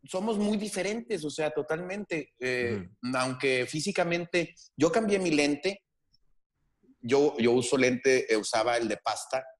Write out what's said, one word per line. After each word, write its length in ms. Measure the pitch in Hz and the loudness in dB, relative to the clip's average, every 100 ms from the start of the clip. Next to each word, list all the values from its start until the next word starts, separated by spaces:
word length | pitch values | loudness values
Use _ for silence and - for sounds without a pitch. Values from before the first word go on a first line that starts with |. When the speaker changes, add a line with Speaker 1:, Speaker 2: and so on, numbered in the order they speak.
Speaker 1:
somos 340 | - 185 214 208 | -4 -4 -2 0
muy 200 | 208 214 | 0 0
diferentes, 640 | 208 190 185 226 226 202 | -2 -4 -4 -4 -4 -4
o 60 | 151 | -4
sea, 220 | 139 151 | -4 -2
totalmente. 800 | 151 139 160 180 202 202 165 139 _ | -2 -4 -4 -4 -8 -4 -6 -6 _
Eh, 480 | 127 127 120 107 90 _ | -4 -2 -2 -4 -6 _
Speaker 2:
Ujú. 140 | 123 127 | -4 -2
Speaker 1:
aunque 480 | 127 131 135 127 123 | -2 0 0 0 0
físicamente, 880 | 156 170 190 170 170 170 180 160 - - - | -4 -4 0 0 -2 -2 -2 -4 -8 -20 0
yo 160 | 160 | 2
cambié 280 | 196 220 202 | 4 2 0
mi 120 | 185 | 2
lente, 520 | 147 147 147 185 202 _ _ _ _ _ _ _ _ _ _ _ _ | 2 2 2 -2 -6 _ _ _ _ _ _ _ _ _ _ _ _
yo, 360 | 113 135 147 139 | 2 4 4 4
yo 140 | 117 | 4
uso 240 | 123 120 135 | 4 2 2
lente, 540 | 127 123 135 127 120 | 2 2 2 2 4
eh, 60 | 110 | 0
usaba 400 | 101 113 110 120 | 0 0 0 0
el 100 | 113 | -2
de 100 | 104 | -4
pasta 460 | - 107 - 131 131 | -4 -6 -4 -6 -6